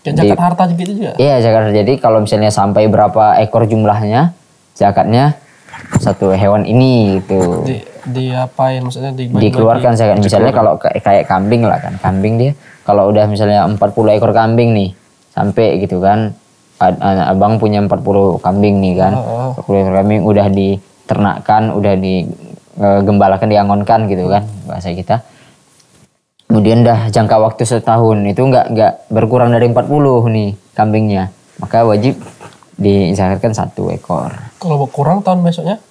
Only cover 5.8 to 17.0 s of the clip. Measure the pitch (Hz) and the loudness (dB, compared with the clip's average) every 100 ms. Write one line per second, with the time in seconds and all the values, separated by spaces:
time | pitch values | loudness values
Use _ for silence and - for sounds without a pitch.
5.8 | - - - 95 98 95 101 104 101 117 | -4 -2 -2 -2 0 2 2 0 0 2
6.8 | 131 123 104 95 95 95 90 87 131 - | 2 2 2 0 -2 -2 0 -2 -4 -8
7.8 | - - - 127 131 127 127 - 131 131 | -10 -18 -10 -6 -4 -4 -6 -2 -2 -2
8.8 | 127 127 135 131 123 107 107 123 113 117 | -6 -8 -10 -8 -4 0 0 2 2 2
9.8 | 123 113 110 98 101 98 120 123 107 80 | 2 2 2 2 2 2 2 2 0 0
10.8 | - - 104 98 - 95 98 120 110 92 | -2 -2 2 2 2 -2 0 0 0 -2
11.8 | - 95 - 95 107 113 131 147 - - | -6 -6 -4 -2 -2 0 -2 -4 -14 -12
12.8 | - 104 98 107 107 104 104 104 90 104 | -2 2 2 2 0 0 2 2 0 0
13.8 | 104 107 107 107 110 110 113 117 117 107 | -2 0 0 2 2 2 2 2 2 0
14.8 | 95 - _ _ _ - 101 107 107 92 | -2 -8 _ _ _ -4 -2 0 0 0
15.8 | 95 90 95 107 107 - _ _ _ _ | -2 0 0 0 -2 -8 _ _ _ _
16.8 | 90 92 | 0 0